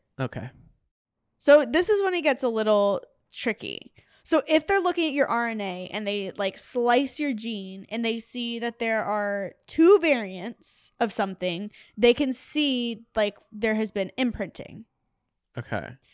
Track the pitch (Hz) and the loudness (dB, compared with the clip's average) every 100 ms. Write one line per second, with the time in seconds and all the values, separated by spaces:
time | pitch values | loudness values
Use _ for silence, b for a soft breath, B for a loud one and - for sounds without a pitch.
0 | _ - 131 123 131 - - _ _ _ | _ -8 -8 -8 -14 -16 -20 _ _ _
1 | _ _ _ - - 294 240 302 370 415 | _ _ _ -2 6 8 8 2 4 2
2 | 392 359 294 254 247 220 214 208 202 196 | 2 2 0 0 0 0 2 4 4 0
3 | - _ _ - 240 208 87 58 - _ | -6 _ _ -8 -6 -6 -10 -14 -16 _
4 | b b - 311 - 311 311 392 349 349 | b b 0 2 4 2 2 0 0 0
5 | 320 277 262 233 233 220 196 180 185 208 | -2 0 0 0 -2 -4 -6 -8 -8 -6
6 | 208 202 190 - 196 - - 247 240 247 | -4 -4 -6 -4 -4 -4 -4 -2 2 2
7 | 269 - 294 220 226 214 190 190 - 226 | 2 -2 -4 -4 -6 -8 -10 -14 -10 -4
8 | 233 233 - 247 233 233 233 233 226 220 | -2 -4 -6 -6 -6 -4 -6 -4 -2 -2
9 | 147 208 202 202 190 - - - 330 403 | -2 -2 -2 -4 -8 -12 -8 4 8 8
10 | 320 254 196 185 202 - - - - - | 6 0 -2 -8 -10 -10 -10 -10 -10 -2
11 | 214 - 190 185 180 170 208 B B B | -2 0 -2 -2 -4 -4 -10 B B B
12 | 240 233 269 247 - 302 285 254 240 220 | 4 6 2 0 0 0 0 0 -2 -6
13 | - 220 208 - _ 214 220 220 214 202 | -6 0 0 -2 _ -4 0 0 -2 -2
14 | 190 - 254 - 175 - - - 226 _ | -4 -2 -2 -2 -8 -10 -14 -16 -20 _
15 | _ _ _ _ _ - - 107 - 123 | _ _ _ _ _ -12 -6 -6 -8 -16
16 | b | b